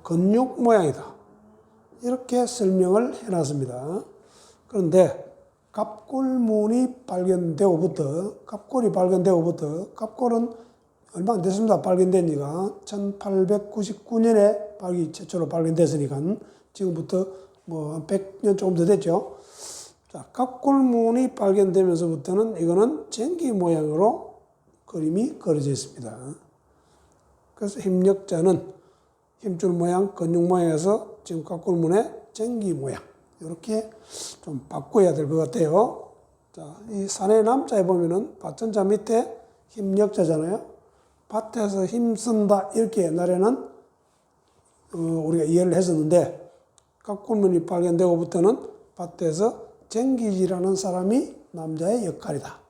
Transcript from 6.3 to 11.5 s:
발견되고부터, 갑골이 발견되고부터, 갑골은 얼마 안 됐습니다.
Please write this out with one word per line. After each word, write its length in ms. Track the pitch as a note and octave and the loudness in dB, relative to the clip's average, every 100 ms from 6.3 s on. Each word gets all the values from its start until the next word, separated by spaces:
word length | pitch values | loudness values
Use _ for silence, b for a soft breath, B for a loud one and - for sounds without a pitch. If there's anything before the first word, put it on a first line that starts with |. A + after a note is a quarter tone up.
| B3+ A3+ G#3+ G#3+ A#3+ B3+ - - | 0 2 2 2 0 0 -4 -8
발견되고부터, 1400 | F3+ F3+ F#3 E3+ D3+ G3 D#3+ F3 - C#3+ D#3 G3+ - - | -2 0 0 0 2 2 4 0 -2 -4 -4 -6 -12 -16
갑골이 460 | G#3 - C4 G#3+ | -16 -4 0 0
발견되고부터, 960 | F3 F#3 F#3 F3+ F3 E3 - D3+ D#3+ G3+ | 2 2 4 4 4 2 -2 -6 -6 -10
갑골은 600 | - A3 - B3 A#3 A#3 B B _ _ _ _ | -12 -12 -4 0 0 -2 B B _ _ _ _
얼마 200 | F3 F#3+ | -6 -2
안 80 | G#3+ | 0
됐습니다. 380 | F3+ | 0